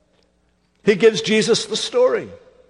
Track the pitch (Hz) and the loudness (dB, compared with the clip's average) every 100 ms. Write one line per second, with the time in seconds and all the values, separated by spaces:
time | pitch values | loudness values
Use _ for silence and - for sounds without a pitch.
0 | _ _ _ _ _ _ _ _ - 202 | _ _ _ _ _ _ _ _ 0 2
1 | 220 208 - 220 190 214 - 220 - 240 | 2 2 0 0 0 -2 -4 -10 -6 0
2 | 254 233 113 85 _ _ | 0 -2 -8 -18 _ _